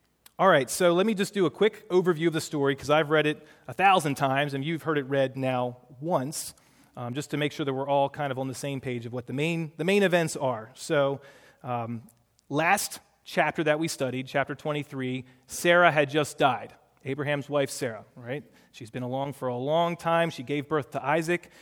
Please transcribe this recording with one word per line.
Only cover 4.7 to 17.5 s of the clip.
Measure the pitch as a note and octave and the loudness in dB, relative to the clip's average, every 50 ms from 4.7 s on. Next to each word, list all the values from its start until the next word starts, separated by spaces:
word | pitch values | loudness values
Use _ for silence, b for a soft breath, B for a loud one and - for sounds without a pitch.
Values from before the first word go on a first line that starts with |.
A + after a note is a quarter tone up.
| E3 D#3 | -4 -4
heard | - D#3+ D#3 D3 | -2 -2 0 0
it | C3 | 0
read | C3 C#3 C#3 C3+ C3 B2 | 0 0 2 2 0 0
now | C3+ C3 C3 B2+ B2 B2 B2 A#2+ - _ - C#3 A#2+ | -2 -2 -2 0 0 -2 -4 -6 -10 _ -20 -16 -10
once, | D3 E3+ F3+ C#3+ B2+ C#3+ D#3 - - - - b b b b b b b b | -6 -2 -2 -2 -2 -2 -8 -8 -10 -12 -14 b b b b b b b b
um, | B2+ A#2+ A#2+ A#2+ | -12 -10 -8 -6
just | C#3+ C#3 - | -8 -6 -6
to | - | -4
make | C#3+ D3+ C#3+ | -2 -2 -2
sure | - - D3+ | -2 -4 -4
that | C#3 C3 | -4 -4
we're | C3+ C3+ C#3 | -4 -2 0
all | C#3 C#3+ C#3 C#3 | 2 2 2 2
kind | - - D3 C#3 | 0 -4 -4 -4
of | B2+ B2+ | -4 -4
on | C3 C3+ | -6 -6
the | B2 | -8
same | - - C#3+ C#3 C3 | -8 -8 -6 -6 -6
page | A#2+ C3+ B2 A#2+ A#2 | -6 -6 -6 -6 -8
of | B2 | -8
what | A#2 B2 A#2+ | -10 -10 -8
the | - | -6
main, | B2+ C#3 D3+ E3 E3+ E3 E3 D3 - | -4 -2 -2 -2 -2 -2 -4 -6 -6
the | - D#3 | -4 -2
main | F3+ G3 G#3 | 2 2 4
events | G3 F3+ E3+ F3 E3 D3+ - | 4 4 4 2 2 0 -2
are. | C#3 C#3 C3 B2 G#2+ A2 - - | -2 -2 -2 -2 -4 -8 -14 -16
So, | - - - E3 C#3+ C#3 C#3 C#3 C3+ B B B B B B B B | -14 -4 0 2 2 2 2 0 -4 B B B B B B B B
um, | - B2+ B2 A#2+ A2+ A2+ A#2+ A2+ A#2+ - _ _ _ _ _ _ _ - | -10 -6 -6 -6 -6 -6 -8 -10 -12 -16 _ _ _ _ _ _ _ -6
last | C#3 D3 D#3+ E3+ G3 G#3 - - - - _ _ _ _ _ | -2 0 2 2 2 2 0 -6 -10 -14 _ _ _ _ _
chapter | - - F3+ D#3+ D3+ - - | -6 0 0 0 0 0 -2
that | D#3+ D3+ D3+ D#3 | 0 2 2 2
we | E3 | 0
studied, | D#3 - - C#3 B2+ B2 C3 C3 | -4 -2 -4 -4 -4 -4 -6 -8
chapter | B2+ - C#3+ C3 - C#3+ | -4 -2 -2 -2 -2 -6
twenty-three, | - - D#3 D3 D3 C#3 - D3 C3+ B2+ B2+ B2+ C3 B2+ b b b b | -8 -6 -4 -4 -4 -6 -6 -8 -6 -6 -4 -4 -6 -8 b b b b
Sarah | - - - - F3 F3 F3 F3 E3+ | -14 -8 0 4 6 6 8 8 8
had | C#3+ D#3 D3 C3+ | 6 6 2 2
just | C#3 D#3 D3 - - - | 2 0 0 0 0 2
died. | D#3 C3+ B2 G#2 G2 - - - _ _ _ _ - | 2 2 2 0 -6 -14 -18 -20 _ _ _ _ -8
Abraham's | C3+ C3+ D3 C3+ C#3+ D3 C#3+ C3+ | -8 -6 -6 -4 -4 -4 -4 -4
wife, | - | -2